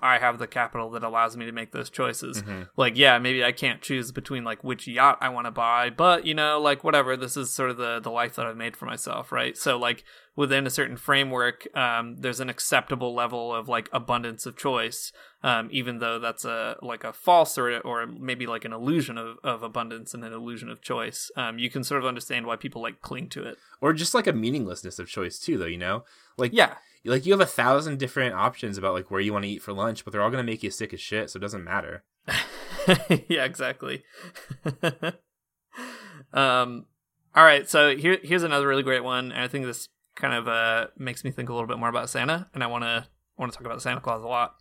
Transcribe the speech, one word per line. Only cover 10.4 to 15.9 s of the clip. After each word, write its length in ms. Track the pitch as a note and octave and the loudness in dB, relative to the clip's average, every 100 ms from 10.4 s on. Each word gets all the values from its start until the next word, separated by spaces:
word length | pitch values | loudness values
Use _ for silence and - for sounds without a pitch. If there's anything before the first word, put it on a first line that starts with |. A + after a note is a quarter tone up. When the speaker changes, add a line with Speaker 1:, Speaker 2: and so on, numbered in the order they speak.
| C#3+ C3+ C3+ | 2 2 0
Speaker 1:
a 60 | |
certain 260 | C#3 B2+ B2 | -2 -2 -4
framework, 680 | - C#3 C3+ B2+ A#2+ - - C#3+ | 0 2 2 2 0 -2 -6 -2
um, 380 | B2 A#2 A#2 B2+ | 0 0 -4 -6
there's 220 | C3 A#2+ | -6 -4
an 100 | B2+ | -6
acceptable 640 | - - C#3 - B2+ B2 | -4 2 2 2 -2 -2
level 400 | A#2+ A#2+ A#2+ A#2 | -2 -2 -2 -4
of, 160 | A2+ A2 | -6 -2
like, 180 | A#2 A2 | -2 -2
abundance 540 | C3 A#2 A#2+ A#2+ A2 B2+ | -4 -2 -2 -2 -8 -12
of 100 | - | -4
choice, 540 | C#3+ B2 A2+ - - - - _ | -2 0 -2 -4 -10 -14 -20 _
um, 260 | C3+ A#2 A2+ | 0 0 0
even 280 | C3 B2 | -4 -4